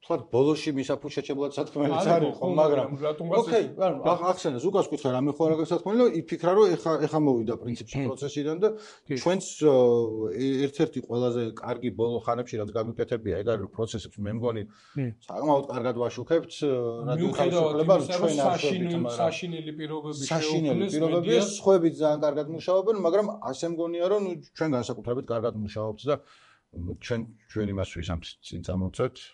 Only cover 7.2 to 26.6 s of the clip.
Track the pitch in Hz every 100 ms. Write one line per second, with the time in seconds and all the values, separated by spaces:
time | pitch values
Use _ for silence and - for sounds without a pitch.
7.2 | 151 123 110 113 120 117 113 139 135 127
8.2 | 143 147 143 165 208 214 - - _ 135
9.2 | 170 185 180 - 151 131 123 120 117 110
10.2 | 110 110 135 131 139 - 156 131 - 120
11.2 | 123 120 117 107 107 120 123 92 117 120
12.2 | 117 117 123 113 104 110 113 113 117 120
13.2 | 107 87 104 110 95 - 113 110 - -
14.2 | 104 113 120 113 98 - _ - 127 110
15.2 | _ 92 143 143 139 127 120 117 120 123
16.2 | 123 165 139 - 151 127 120 117 123 160
17.2 | 185 - 135 - 156 151 165 180 135 180
18.2 | 175 151 139 175 147 156 175 170 170 -
19.2 | 170 160 180 165 156 151 151 156 151 143
20.2 | 135 160 156 156 156 127 196 147 160 170
21.2 | 170 233 208 - 196 190 165 139 151 151
22.2 | 151 143 147 160 147 185 196 220 170 185
23.2 | 208 - 120 135 170 170 170 170 175 208
24.2 | 196 170 139 - 160 127 117 117 107 120
25.2 | - 117 113 110 104 107 110 107 127 143
26.2 | - - _ _